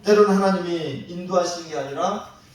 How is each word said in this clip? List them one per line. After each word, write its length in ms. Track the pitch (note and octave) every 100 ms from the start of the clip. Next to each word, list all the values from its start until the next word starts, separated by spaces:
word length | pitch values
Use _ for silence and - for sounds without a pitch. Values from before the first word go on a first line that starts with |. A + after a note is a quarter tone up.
때로는 320 | G3+ G#3 G3+ G3
하나님이 680 | F#3+ F#3 F3 E3+ D3 - -
인도하시는 640 | F3 F#3 F3+ E3+ E3+ D#3+
게 80 | D3+
아니라 580 | C#3 C#3+ F3+ G#3 - - -